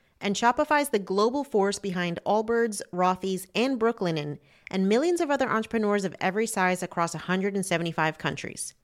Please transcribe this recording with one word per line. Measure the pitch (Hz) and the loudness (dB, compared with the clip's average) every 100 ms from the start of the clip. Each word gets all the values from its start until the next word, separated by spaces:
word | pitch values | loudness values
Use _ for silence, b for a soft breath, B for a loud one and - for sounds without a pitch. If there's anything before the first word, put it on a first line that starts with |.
| b b | b b
And | 202 196 | -4 2
Shopify's | 233 247 302 294 285 | 2 2 2 2 2
the | 208 | -2
global | 185 196 262 285 | 0 2 2 0
force | 269 214 196 202 | 0 2 2 -2
behind | 202 180 175 170 - | -4 -2 -2 -2 0
Allbirds, | 214 226 233 233 202 - | 0 2 0 0 -2 -6
Rothy's, | 180 185 180 190 185 - - | 0 2 2 -2 -4 -4 -2
and | 262 254 | 0 2
Brooklinen, | 226 233 180 156 147 147 B B B | 0 2 0 0 -4 -8 B B B
and | 185 190 | 0 4
millions | 233 339 349 | 4 4 2
of | 302 | 2
other | 277 254 | 0 2
entrepreneurs | 220 220 226 208 202 196 | 0 0 -2 0 0 -2
of | - | -2
every | 185 202 226 | -2 0 -2
size | 202 185 180 | 0 0 0
across | 175 - 170 151 | -4 -2 -2 -4
a | |
hundred | - 185 202 196 | -2 -2 0 -2
and | 180 | 0
seventy-five | 170 170 165 156 - | 0 0 0 0 0
countries. | 151 139 - - - - | -4 -4 -8 -10 -12 -14